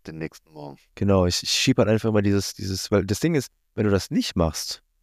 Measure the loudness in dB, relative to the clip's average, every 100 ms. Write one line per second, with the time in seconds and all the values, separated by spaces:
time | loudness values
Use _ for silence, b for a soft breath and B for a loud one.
0 | -16 -10 -10 -12 _ -18 -18 -18 _ -4
1 | 2 4 4 0 -2 0 2 2 2 2
2 | 2 2 2 0 -2 -8 -6 -6 0 0
3 | 2 0 0 0 -4 _ _ -2 2 2
4 | 2 -2 -2 0 0 -2 -10 -12 _ _